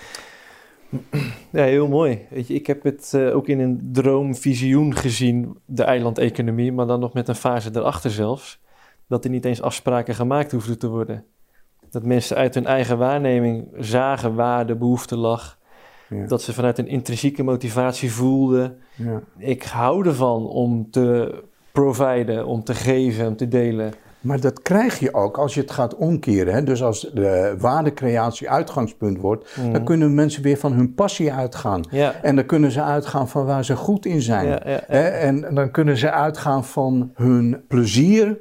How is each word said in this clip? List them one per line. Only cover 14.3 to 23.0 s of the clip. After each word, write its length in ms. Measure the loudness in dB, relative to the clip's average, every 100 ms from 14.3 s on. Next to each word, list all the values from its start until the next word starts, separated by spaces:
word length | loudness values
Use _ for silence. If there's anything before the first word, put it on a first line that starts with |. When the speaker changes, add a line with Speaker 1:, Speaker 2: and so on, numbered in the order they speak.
| 0
Speaker 1:
waar 300 | 0 0 0
de 80 | 0
behoefte 420 | 0 0 -2 -2
lag. 400 | 0 -2 -6 -20 _ -20 -20 -20 -12
Speaker 2:
Ja. 160 | -8 -2
Speaker 1:
Dat 160 | -2
ze 120 | -2
vanuit 240 | -2 0 0
een 100 | -2
intrinsieke 560 | -4 -4 -2 -2 0
motivatie 680 | -2 -2 -2 0 0 0 -4
voelden: 680 | 0 2 4 4 4 2 -6 -20 -8
Speaker 2:
Ja. 260 | -6 -6 -10 -10
Speaker 1:
"Ik 260 | -6 -6
hou 440 | -6 -2 0 2 0
ervan 400 | 2 0 0 -2
om 440 | -2 0 0 -2
te 520 | 0 2 2 0 -6 -18 _ _
providen, 760 | 0 2 2 2 2 0 -2 -2
om 180 | -6
te 100 | -4
geven, 540 | -4 2 2